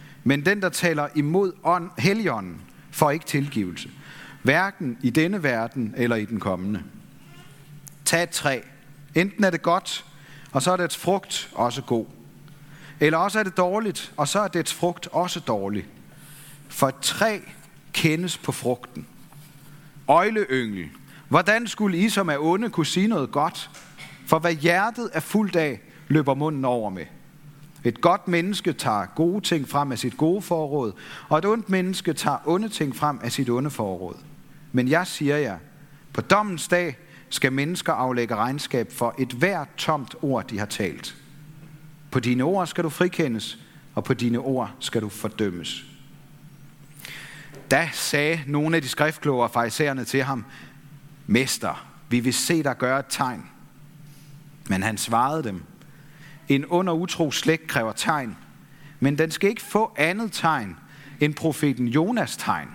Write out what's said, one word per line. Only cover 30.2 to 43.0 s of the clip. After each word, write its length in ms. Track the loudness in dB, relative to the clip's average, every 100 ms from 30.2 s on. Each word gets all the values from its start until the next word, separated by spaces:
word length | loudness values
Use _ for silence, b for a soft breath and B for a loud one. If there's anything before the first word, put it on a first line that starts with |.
| 2 2
forråd, 500 | 0 -2 -2 -2 -2 -6 B B B
og 100 | 2
et 60 |
ondt 240 | 2 0 0
menneske 440 | 0 0 -2 -2
tager 260 | -2 0 0
onde 240 | 2 0 0
ting 280 | -2 -4 0
frem 220 | 0 0
af 100 | -4
sit 180 | -2 0
onde 200 | 0 -2
forråd. 460 | -2 -4 -4 -8 -12 -18 -20 -20 B B
Men 160 | 0 4
jeg 180 | 2 2
siger 300 | -2 0 2
jer, 220 | 0 -4 -12 -20 B B B
på 80 | -4
dommens 480 | 4 4 4 -4 0
dag 280 | 0 0 -6 B B B
skal 220 | 0 0
mennesker 400 | 2 -2 -2 -2
aflægge 420 | 0 0 0 0
regnskab 580 | 0 -2 -2 -2 -2 -2
for 220 | -2 -4 -2
et 140 | -4
hvert 360 | 0 0 0 -6 -6
tomt 380 | -2 -2 -4 -6
ord, 260 | -2 0 -2
de 100 | -4
har 80 | -4
talt. 500 | -2 -4 -4 -12 -16 -20 -20 -20 -20 -20 -20 -20 -20 -4
På 100 | -2
dine 220 | 2 2
ord 240 | 2 2 0
skal 180 | -2
du 40 | -2
frikendes, 720 | 0